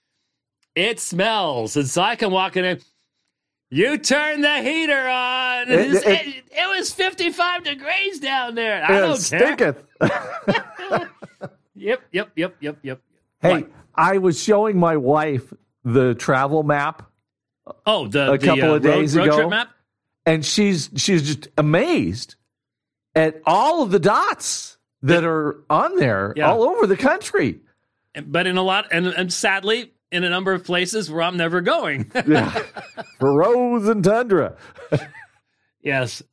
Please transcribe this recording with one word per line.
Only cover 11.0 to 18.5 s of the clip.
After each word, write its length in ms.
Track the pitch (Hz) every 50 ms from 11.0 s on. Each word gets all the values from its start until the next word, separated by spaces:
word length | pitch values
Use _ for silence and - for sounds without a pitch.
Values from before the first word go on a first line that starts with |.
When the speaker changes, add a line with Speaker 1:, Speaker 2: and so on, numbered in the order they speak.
| 349 - -
Speaker 2:
<laughs> 40 | _ - - _ _ 196 - _ _ _ _ _
Speaker 1:
Yep, 260 | 196 196 202 247 254 _ _ -
yep, 180 | 180 208 202 -
yep, 200 | 156 165 180 - -
yep, 160 | 143 147 151 - -
yep. 180 | 135 131 - _ _ _ _ _ _ _ _
Speaker 2:
Hey, 120 | - 180 180 160 -
Speaker 1:
What? 80 | - - - - _ -
Speaker 2:
I 240 | - 160 180 196 196
was 240 | 185 185 165 - -
showing 360 | 214 208 202 214 220 208 180
my 200 | 170 165 160 151
wife 520 | 127 123 147 151 151 156 143 123 - - - - _ _ _ _ -
the 320 | 123 117 135 127 127 117
travel 480 | 117 - - 139 131 135 139 147 160 151
map 480 | 147 147 143 143 156 - - - - _ _ _ _ _ _ _ _ _ _ - - - _ -
Speaker 1:
Oh, 200 | 214 220 185 143
the, 260 | 107 - 147 139 131 139
Speaker 2:
a 60 | 135
Speaker 1:
the, 80 | 139
Speaker 2:
couple 260 | -